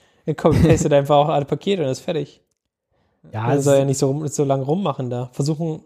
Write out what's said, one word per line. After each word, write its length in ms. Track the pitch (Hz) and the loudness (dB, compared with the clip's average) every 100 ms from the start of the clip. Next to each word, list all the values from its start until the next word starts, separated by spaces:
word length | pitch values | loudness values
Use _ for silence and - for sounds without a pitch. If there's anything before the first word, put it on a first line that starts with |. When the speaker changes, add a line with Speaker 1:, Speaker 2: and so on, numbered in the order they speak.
| _ _ - | _ _ -8
Speaker 1:
er 100 | 151 | -2
copy-pastet 560 | 175 139 165 160 151 | 2 4 4 4 4
<laughs> 0 | |
einfach 220 | 143 143 147 | 2 4 4
auch 140 | 147 | 4
alle 160 | 151 139 | 0 -2
Pakete 360 | 147 196 196 | -4 -4 -2
und 60 | 139 | -2
ist 120 | 131 | -4
fertig. 420 | - 160 143 _ _ _ _ _ _ _ _ _ - | -6 -6 -8 _ _ _ _ _ _ _ _ _ -14
Speaker 2:
Ja, 180 | 110 113 | -8 -2
Speaker 1:
Er 80 | 139 | 0
Speaker 2:
es 60 | |
Speaker 1:
soll 140 | 139 139 | 2 2
ja 80 | 139 | 2
nicht 120 | 135 | 0
so 80 | 139 | 0
rum, 200 | 139 143 | -2 -4
so 160 | - | -2
lange 200 | 139 135 135 | -2 -2 -2
rummachen 440 | 175 180 135 127 | -2 -2 -4 -6
da. 200 | 123 123 | -6 -8
Versuchen, 500 | - 143 151 165 156 | -6 -4 -4 -6 -8